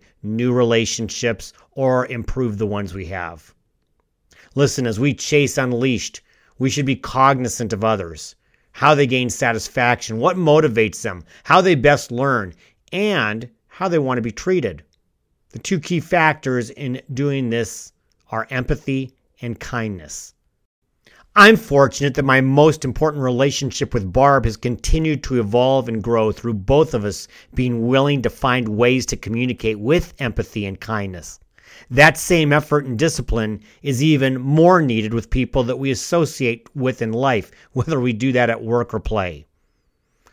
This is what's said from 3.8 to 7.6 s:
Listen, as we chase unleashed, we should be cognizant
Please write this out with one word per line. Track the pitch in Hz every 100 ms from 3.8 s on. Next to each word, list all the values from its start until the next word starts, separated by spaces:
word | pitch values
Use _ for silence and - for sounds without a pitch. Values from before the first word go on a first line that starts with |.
| _ _ _ _ _ _ _
Listen, | 131 139 - 120
as | 104
we | 143
chase | - - 147 139 -
unleashed, | 127 120 131 113 - - _ _ _ _
we | 131
should | 147 139
be | 131
cognizant | - 131 131 135 123 -